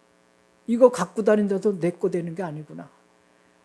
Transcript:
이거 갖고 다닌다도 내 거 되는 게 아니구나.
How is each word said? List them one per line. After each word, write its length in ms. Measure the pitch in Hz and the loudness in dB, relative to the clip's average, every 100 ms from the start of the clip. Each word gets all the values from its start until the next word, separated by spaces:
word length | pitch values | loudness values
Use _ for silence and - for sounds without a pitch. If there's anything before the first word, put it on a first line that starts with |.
| _ _ _ _ _ _ - | _ _ _ _ _ _ -4
이거 240 | 233 247 | 4 6
갖고 340 | 247 180 - | 4 -4 -2
다닌다도 540 | 214 214 202 190 214 190 | 2 2 2 0 -2 -2
내 100 | 165 | -4
거 200 | 170 190 | -2 -4
되는 240 | 175 170 | -4 -6
게 80 | 165 | -8
아니구나. 460 | 180 151 151 165 147 _ _ _ _ _ _ _ | -10 -12 -14 -18 -20 _ _ _ _ _ _ _